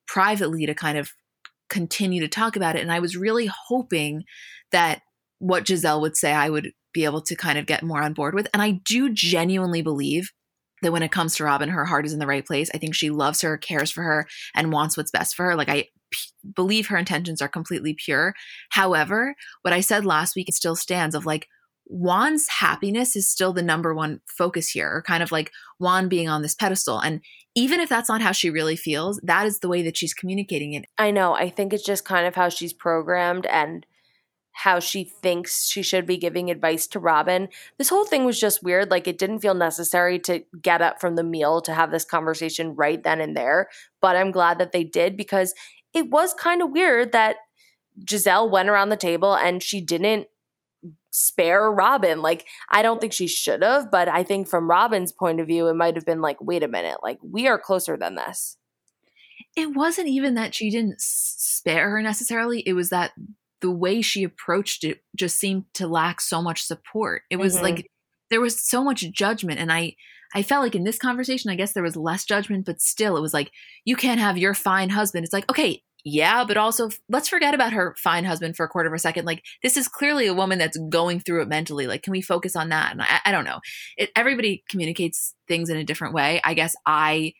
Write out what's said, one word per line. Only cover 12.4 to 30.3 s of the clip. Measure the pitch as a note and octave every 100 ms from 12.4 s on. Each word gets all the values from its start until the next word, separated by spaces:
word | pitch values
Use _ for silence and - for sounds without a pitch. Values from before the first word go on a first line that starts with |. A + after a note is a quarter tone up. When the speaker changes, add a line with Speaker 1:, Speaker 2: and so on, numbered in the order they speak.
| -
Speaker 1:
place. | C#3 D#3+ -
I |
think | D#3+ D#3
she | D#3
loves | D3+ C#3+ D#3
her, | E3+ D3+
cares | - D#3 D3+
for | -
her, | E3+ D3+ D3 - - -
and | D#3+
wants | D3+ D3+ -
what's | D3+
best | - - -
for | F3+
her. | E3+
Like, | C#3+
I | C#3+ - _ -
p-, | - - _ - G3+
believe | F#3 A3 G#3
her | G3
intentions | F3 D#3+ F3 D#3+
are | C#3
completely | - D#3+ F3 D#3 D3+
pure. | - C#3 E3+ - - - -
However, | - F#3+ E3 D3+ G#3 B3+ C#4+ - -
what | F3 F3
I |
said | G3 G#3 G3+
last | D#3 E3 -
week, | F#3
it | -
still | E3+ E3
stands | - F3+ D#3+ D#3+
of, | D#3+
like, | D#3 - _ _ _ -
Juan's | F3+ F3 F#3 C4+ D#4 -
happiness | - F3+ D#3+ G3+ A3 B3 G#3
is | F#3+
still | - F#3+
the | F3+
number | F3 D#3+ E3 D#3
one | D#3 D3+ -
focus | - F3+ F3+ E3
here, | - D2+
or | B2+
kind | - E3+
of, | E3
like, | D#3+ D#3 - - -
Juan | F3+ F#3 F#3
being | F3 E3
on | D#3
this | D3 -
pedestal. | G3+ F#3+ - A2+
And | D3+ D#3 - - _ -
even | B3+ F4
if | E4
that's | A#3 A#3
not | A3
how | A3
she | G3 F3
really | D#3 D#3 E3
feels, | - D3 F3 G#3
that | F3 F3 G#3+
is | G3+
the | F3+
way | F3+
that | E3 E3
she's | E3 -
communicating | F#3